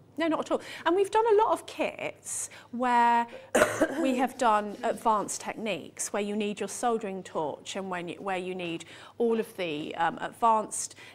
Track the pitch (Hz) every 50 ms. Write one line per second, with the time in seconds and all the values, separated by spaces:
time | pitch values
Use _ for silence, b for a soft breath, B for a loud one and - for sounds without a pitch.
0 | - - - - 330 330 320 - - - 320 - B B B B B 330 339 392
1 | 392 392 - 440 453 466 415 415 440 - 330 - - - - - 285 - - -
2 | 131 156 - - - - - - - - B B B B - 233 254 247 240 240
3 | 240 233 233 233 233 233 B B B B B - - - - - 320 - 269 294
4 | 330 262 254 247 269 240 - - 262 226 214 208 208 208 202 233 240 233 - 208
5 | - 233 214 208 185 - - - - - - - 214 220 185 156 - - - -
6 | - - - 202 208 202 208 214 208 208 208 - 202 202 - - - 240 226 220
7 | 220 196 190 190 185 - - 180 156 139 - - - - - 196 190 190 180 175
8 | 175 175 - - - 196 190 185 185 185 185 185 175 165 165 165 - B B B
9 | B B B B 240 233 226 220 208 - - - 180 165 147 151 156 - - -
10 | 165 160 160 - - 170 - - 240 226 220 220 208 - - - - - - B
11 | B B B